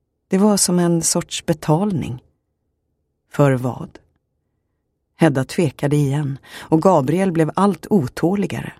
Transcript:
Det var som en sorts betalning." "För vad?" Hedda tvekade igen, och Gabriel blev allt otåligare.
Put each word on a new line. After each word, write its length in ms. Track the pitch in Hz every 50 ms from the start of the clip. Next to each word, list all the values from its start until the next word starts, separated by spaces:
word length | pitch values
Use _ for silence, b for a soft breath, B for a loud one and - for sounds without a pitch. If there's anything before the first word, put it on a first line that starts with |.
| _ _ _ _ _ _
Det 100 | - 185
var 180 | 202 214 208
som 220 | 190 - - 180 180
en 240 | 175 170 170 165
sorts 440 | 160 - - 170 170 - - - -
betalning." 760 | - 165 156 - - 151 165 202 214 190 139 120 - 120 127 - _ _ _ _ _ _ _ _ _ _ _ _ _ _ _ _ _ _ _ _ _
"För 220 | - - 143 139
vad?" 460 | 135 123 123 127 - - - - - - _ _ _ _ _ _ _ _ _ _ _ _ _ _ _ _ _ _ _ _ _ _ _
Hedda 280 | - 165 160 135 139 131
tvekade 520 | - - - 175 139 - - - 143 143
igen, 420 | 147 147 135 139 147 151 135 135 131 B B B B
och 240 | B B 160 160
Gabriel 500 | 156 196 185 156 131 127 156 185 196 196
blev 180 | 165 165 160 151 -
allt 300 | - 190 202 180 - - -
otåligare. 840 | 220 196 131 120 - - - 165 196 208 190 160 - - 69 - -